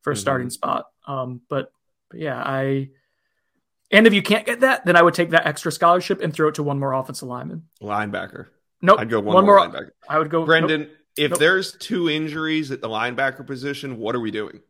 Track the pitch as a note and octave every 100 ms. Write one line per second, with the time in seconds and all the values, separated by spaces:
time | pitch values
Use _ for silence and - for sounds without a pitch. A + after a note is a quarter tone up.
0 | - B2 G2+ C3+ B2 - - - - _
1 | - C#3 B2+ B2 _ C#3 C3 _ _ _
2 | _ E3+ D#3 B2 B2 C3+ C3+ C#3 C3+ _
3 | _ _ _ _ _ _ _ _ _ G#3
4 | A3+ G3+ F#3+ G#3+ - A#3+ C4 - E3+ F3
5 | F3 E3+ E3+ D#3+ - D3 E3+ D3+ E3+ F3+
6 | F3+ - E3 D3 D#3 D3+ D3 C#3 C#3 C3
7 | C3 C#3 C3 B2 C#3 E3 - _ G#2 G#2
8 | G#2 G2+ F2+ - - _ _ _ F3 G3
9 | A2+ A2 G2+ F3+ G3+ G3+ F2 - - _
10 | - D3+ D3+ E3 D#3 D#3+ D#3+ D#3 D3 -
11 | _ - D3 E3+ D#3 F#3+ F#3+ - - F#3
12 | E3 D3+ D#3 D3+ D#3+ D#3 D3 C3 A2+ A2
13 | A#2 B2 C3+ C3 C3+ C3 C#3 C#3 C#3 A#2
14 | A2 B2 A2 G#2+ G#2 G#2